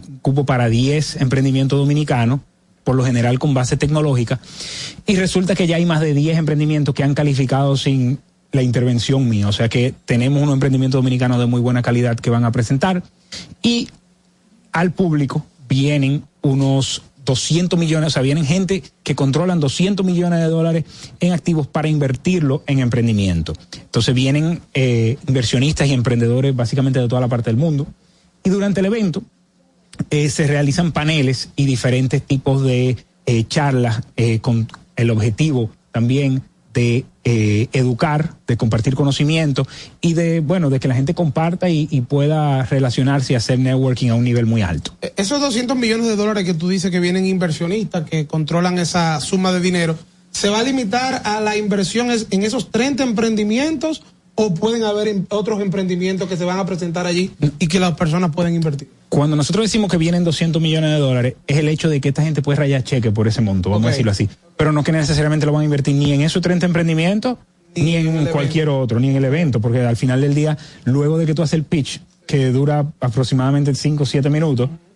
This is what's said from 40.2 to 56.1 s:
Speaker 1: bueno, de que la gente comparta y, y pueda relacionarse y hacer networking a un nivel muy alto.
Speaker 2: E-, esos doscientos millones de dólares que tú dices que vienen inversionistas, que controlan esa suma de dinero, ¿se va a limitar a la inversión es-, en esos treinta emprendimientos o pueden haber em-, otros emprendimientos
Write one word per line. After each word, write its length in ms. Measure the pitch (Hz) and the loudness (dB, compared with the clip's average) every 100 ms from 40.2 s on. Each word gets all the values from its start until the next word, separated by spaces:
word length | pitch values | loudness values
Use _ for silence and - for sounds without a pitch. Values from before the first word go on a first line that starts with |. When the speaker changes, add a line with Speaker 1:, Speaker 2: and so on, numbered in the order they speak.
| 170 165 | 0 0
Speaker 1:
bueno, 320 | 147 185 151 | 0 0 0
de 80 | 135 | 0
que 80 | 139 | 0
la 80 | 123 | 0
gente 180 | 135 | 0
comparta 560 | 175 165 156 165 175 185 | 0 -2 0 -2 0 0
y, 180 | 160 151 | 0 0
y 100 | 147 | -2
pueda 600 | 123 143 143 156 147 135 | 0 0 2 2 0 0
relacionarse 720 | 127 139 131 117 131 139 131 | 0 0 0 0 0 0 0
y 20 | 131 | 0
hacer 240 | - 127 | 0 0
networking 500 | 131 131 131 123 127 | 2 2 0 0 0
a 60 | 117 | 2
un 80 | |
nivel 240 | 123 120 113 | 2 2 2
muy 160 | 113 | 0
alto. 280 | 92 78 - - | 0 -4 -8 -10
Speaker 2:
E-, 100 | - - | -8 -4
esos 220 | 196 285 | -2 -2
doscientos 380 | 285 220 247 262 | -2 -2 -2 -2
millones 300 | 233 226 233 | 0 0 0
de 80 | 208 | 0
dólares 300 | 208 208 180 | 0 0 -2
que 100 | 165 | -2
tú 140 | 180 | -2
dices 200 | 190 185 | -2 0
que 100 | 180 | 0
vienen 280 | 175 185 190 | 0 0 0
inversionistas, 840 | 185 175 156 170 214 208 180 151 | 0 -2 -2 -2 -2 -4 -6 -4
que 160 | 160 147 | -4 -4
controlan 540 | 160 151 165 180 180 | -4 -2 0 0 0
esa 420 | 170 180 165 156 | -2 0 0 -2
suma 300 | - 190 185 | -2 -2 0
de 80 | 180 | 0
dinero, 360 | 180 180 165 160 - _ _ | 0 0 -2 -4 -10 _ _
¿se 180 | - 202 | -4 -2
va 120 | 208 | 0
a 20 | |
limitar 580 | 247 269 220 240 262 262 214 | 0 -2 -2 -2 -2 -4 -4
a 140 | 214 | -4
la 140 | 214 208 | -2 -2
inversión 540 | 214 202 190 226 247 | -2 -2 -2 -2 -2
es-, 160 | 240 214 | -2 -2
en 100 | 190 | -2
esos 300 | 214 247 - | -2 -2 -4
treinta 320 | 220 262 269 | -2 0 0
emprendimientos 1000 | 262 214 233 214 208 226 302 311 311 320 - _ _ | -2 0 0 0 0 0 -2 -2 -4 -6 -10 _ _
o 220 | - 214 160 | -2 -2 0
pueden 280 | 220 233 | 0 0
haber 240 | 214 208 214 | -2 -2 -2
em-, 160 | 202 - | -2 -4
otros 320 | 208 214 214 | -4 -2 -2
emprendimientos 640 | 202 190 185 180 185 | -2 -2 -2 -2 -2